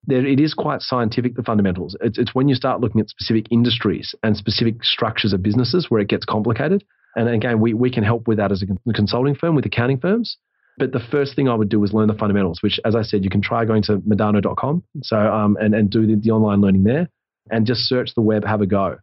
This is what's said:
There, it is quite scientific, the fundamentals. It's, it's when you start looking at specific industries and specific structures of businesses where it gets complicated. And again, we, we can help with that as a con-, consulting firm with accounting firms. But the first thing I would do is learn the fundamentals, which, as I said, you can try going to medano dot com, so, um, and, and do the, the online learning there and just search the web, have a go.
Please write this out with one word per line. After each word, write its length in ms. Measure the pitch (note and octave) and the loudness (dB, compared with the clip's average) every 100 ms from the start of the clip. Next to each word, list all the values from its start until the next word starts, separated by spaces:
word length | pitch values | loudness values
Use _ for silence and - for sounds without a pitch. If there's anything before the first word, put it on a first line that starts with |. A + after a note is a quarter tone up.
| - | 0
There, 180 | C3 | 0
it 160 | C3+ C3+ | 2 2
is 140 | D#3 | 2
quite 300 | - D3 C#3+ | 0 -6 -6
scientific, 520 | - B2+ A2+ A2+ B2 A#2+ | -4 -2 -2 -2 -4 -4
the 60 | |
fundamentals. 560 | A#2 G#2+ G2+ F2+ E2 F#2+ | -2 0 0 -2 -6 -4
It's, 180 | A#2 G#2+ | -4 -2
it's 160 | A2+ C3 | -4 0
when 120 | C#3+ | 0
you 60 | |
start 280 | B2+ C3 A2 | 0 -2 -2
looking 200 | A#2 A2 | 0 0
at 80 | G#2 | -2
specific 380 | - - A2+ A2 | -6 -2 -2 2
industries 640 | A#2 A#2+ A#2+ G#2+ F2 - - | 2 2 2 -2 -2 -6 -6
and 160 | A2 G#2 | -2 -2
specific 460 | - G#2 A#2 A2+ | -2 0 -2 -2
structures 500 | - - A2+ G#2+ G#2+ | -4 -2 -4 -2 -2
of 80 | F#2+ | 0
businesses 460 | G2 A2 B2 F3 - | 0 0 0 0 0
where 120 | A2+ | 0
it 60 | G2+ | 0
gets 160 | G2+ | -2
complicated. 600 | - A2 G#2+ A2+ C#3+ G3 _ _ _ - | -2 -2 -2 -2 0 -2 _ _ _ -2
And 120 | A#2 | 0
again, 320 | A#2 B2 A2+ | 0 0 2
we, 140 | A#2 | 2
we 160 | A2 B2+ | 2 0
can 140 | B2+ | 0
help 240 | G#2 A#2 A2+ | 0 0 0
with 100 | G#2+ | 0
that 140 | G2+ | 0
as 100 | G2 | 0
a 60 | G2 | -2
con-, 100 | F#2+ - | -4 -4
consulting 400 | G#2+ G#2 A#2+ C3+ | 0 0 2 0
firm 220 | C#3 E3+ D#3 | 0 0 0
with 100 | G#2+ | 0
accounting 340 | - A#2+ C3+ | -2 0 0
firms. 380 | F3 A3 A3+ - _ _ _ _ | 0 -2 -2 -10 _ _ _ _
But 140 | C3 | -4
the 80 | B2+ | -4
first 360 | A2+ D3 C#3 C#3+ | -2 -2 -2 0
thing 140 | C3+ | 0
I 60 | A2+ | 2
would 140 | G#2+ | 2
do 140 | A2 | 2
is 100 | G#2 | 2
learn 160 | G#2+ A2 | 2 2
the 40 | |
fundamentals, 480 | G#2+ G#2+ G2+ F#2+ E2+ | 2 0 2 0 -2
which, 180 | G#2 - A2+ | -4 -2 0
as 100 | A2 | 0
I 60 | |
said, 220 | A2 G#2+ | 0 -2
you 80 | F#2+ | 0
can 100 | G#2 | 0
try 240 | G2 A#2 A2+ | 0 -2 2
going 160 | A2 G2+ | 2 2
to 120 | G#2 | 0
medano 380 | F#2 G#2 G#2+ G#2 | 0 0 2 2
dot 180 | G2 - | 0 -2
com, 260 | B2+ E3 - D3+ | -2 -4 -4 -14
so, 160 | B2+ A2 | -4 0
um, 400 | G#2+ G#2+ G#2 G#2 | 2 2 2 2
and, 140 | G#2+ | 2
and 160 | G#2+ G#2 | 2 2
do 160 | A2+ A2 | 2 2
the, 100 | G#2+ | 2
the 140 | A2 | 2
online 320 | A2 G#2+ G2+ | 2 2 4
learning 220 | G2+ G2 | 4 4
there 260 | G2 C#3 F3+ _ _ _ - | 4 2 -2 _ _ _ -6
and 160 | A2+ G#2+ | -2 0
just 240 | A#2 - | 0 0
search 240 | B2+ B2 | -2 -2
the 80 | - | 0
web, 240 | A2 G#2+ G#2 | 2 2 0
have 160 | G#2+ | 0
a 60 | G2+ | 0
go. 300 | G2 F#2+ D2 | 0 -2 -4